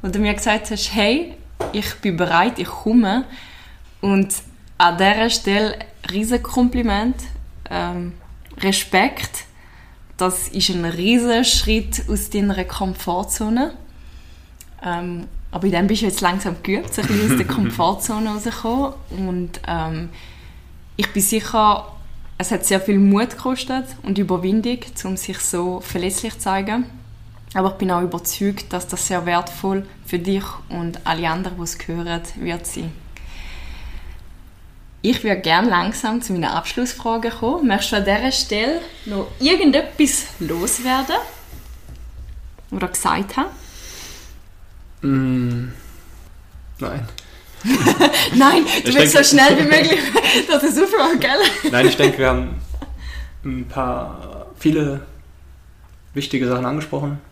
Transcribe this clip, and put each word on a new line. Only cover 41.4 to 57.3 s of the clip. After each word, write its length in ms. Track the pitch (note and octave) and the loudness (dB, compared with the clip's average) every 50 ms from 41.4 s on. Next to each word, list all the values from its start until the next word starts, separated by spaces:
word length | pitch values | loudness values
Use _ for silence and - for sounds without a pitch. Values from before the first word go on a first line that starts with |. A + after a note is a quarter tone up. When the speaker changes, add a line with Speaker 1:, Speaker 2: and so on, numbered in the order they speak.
| - - - - - - - - - - - - - - - - - - - - - - - - - - | -18 -18 -16 -16 -16 -16 -18 -18 -16 -18 -16 -16 -16 -16 -14 -16 -14 -14 -14 -14 -14 -16 -18 -18 -14 -10
Speaker 1:
Oder 160 | - F#3+ F#3+ F#3 | -6 -4 -4 -4
gesagt 480 | F#3 - - - - - G3 G3 - | -4 -2 0 0 0 0 -2 -4 -2
haben? 140 | - C#4+ F#4+ - - - - - - - - - - - - - - - - - - - - - - - - - - - - - - | -4 -4 -4 -4 -12 -18 -18 -18 -18 -18 -16 -16 -16 -16 -16 -16 -18 -18 -18 -20 -20 -20 -20 -20 -20 -20 -20 -20 -20 -20 -20 -18 -6
Speaker 2:
Mm, 720 | - C#3 C#3 C3+ C3 C3 B2+ B2+ B2 A#2+ A#2+ A#2+ B2 B2 A#2+ - - - - - - - - - - - - - - - - - - - - - | -2 0 2 2 2 2 2 2 0 0 -2 -2 -4 -6 -10 -14 -14 -16 -16 -18 -18 -20 -20 -20 -20 -20 -20 -20 -20 -20 -20 -20 -18 -18 -12 -10
nein. 280 | - - - C#3+ A2+ A2 - - - - - - - - - - - | -8 -6 -6 -6 -8 -8 -12 -14 -16 -18 -20 -20 -20 -20 -20 -8 0
Speaker 1:
<laughs> 240 | G#3 C4 - - - - - F4+ D4 C#4+ - - - - | 2 2 4 6 4 6 6 6 4 6 4 0 4 6
Nein, 300 | B3 C4+ C#4 - F4 D#4 - - - - | 8 8 8 8 8 4 4 2 0 2
du 60 | - | 4
Speaker 2:
Ich 60 | B3 | 6
Speaker 1:
willst 200 | C#4+ C#4+ D3 - | 6 6 8 8
Speaker 2:
denke 80 | C#4+ C#4 | 8 8
Speaker 1:
so 0 | |
schnell 340 | C#4+ C#4 C#4+ C4+ C#4+ C#4 C#4 | 8 8 10 10 10 8 6
wie 60 | D#4 | 6
möglich 360 | D4 D4+ D#4 D4+ D#4+ F4+ E4+ C#4 C4 G#3 - - | 6 6 6 6 6 4 2 2 2 2 2 4
<laughs> 240 | - - A#4 F#4 - | 4 4 2 4 4
das 140 | E4 C#4+ - | 2 4 4
ist 120 | E4 A#3+ | 4 6
super, 400 | B3 F4+ F#4+ G4 A4 C#4+ D4+ E4+ C#4 | 6 4 4 6 4 4 6 4 4
gell? 540 | - B3 C4+ D4 G#4 - - - - D#4 | 2 2 4 4 4 4 2 2 -2 2
Speaker 2:
Nein, 160 | B3 - - F4 | 4 6 6 6
ich 80 | - | 6
denke, 220 | - C#3+ C#3 - C3 | 6 4 4 4 4
wir 100 | C3 C3 | 2 4
haben 340 | C3 B2+ B2+ B2+ - - - - - - - - - - - - - - - - - - - | 4 2 0 -2 -4 -6 -8 -8 -8 -8 -8 -10 -12 -12 -12 -12 -10 -10 -12 -12 -12 -10 -8
ein 200 | C#3 C3 B2+ B2 A#2+ | -6 -6 -6 -8 -6
paar, 800 | - C#3 C3 B2+ B2 B2 A#2+ B2 - - - - - - - - - - | -4 -4 -2 -2 -2 -4 -6 -8 -10 -12 -14 -14 -14 -14 -16 -16 -16 0
viele 480 | - D#3+ D3+ D#3 D3+ C#3+ C#3 C#3 - - - - - - - - - - - - - - - - - - - - - - - | 2 2 4 4 2 0 -2 -4 -8 -12 -18 -18 -20 -20 -20 -20 -20 -20 -20 -20 -20 -20 -20 -20 -20 -20 -20 -20 -20 -10 -6
wichtige 340 | C#3 C#3+ - - C3 B2+ B2 | -6 -4 -2 0 0 2 2
Sachen 180 | B2+ B2 B2+ | 0 0 0
angesprochen. 540 | B2 C#3 D#3 D3+ - - C#3+ C#3+ C#3+ C#3+ C#3+ - - | -2 -2 -2 -4 -4 -4 -4 -2 -4 -4 -6 -10 -14